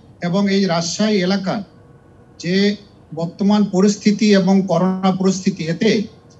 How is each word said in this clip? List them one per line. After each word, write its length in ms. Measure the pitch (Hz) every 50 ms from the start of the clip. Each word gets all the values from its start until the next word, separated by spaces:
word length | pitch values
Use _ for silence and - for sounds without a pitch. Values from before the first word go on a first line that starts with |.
| - - - - 175
এবং 300 | 175 175 202 202 196 196
এই 120 | 196 196
রাজশাহী 520 | 180 165 175 170 - - - 208 220 214
এলাকার 460 | 196 180 185 196 196 190 175 135 107 95 - - - - - - - - - - - - - - -
যে 380 | - 165 185 196 202 202 202 202 - - - - - - -
বর্তমান 500 | 156 170 165 - - 196 202 208 214 202
পরিস্থিতি 720 | - - 180 196 214 202 - - 214 202 - 226 208 202
এবং 280 | 196 180 190 196 190 185 190
করোনা 440 | 170 175 185 190 190 190 190 190 185
পরিস্থিতি, 520 | 190 185 190 175 - - 196 - - 165
এতে 380 | 160 165 - - 220 240 220 - - - - - - - -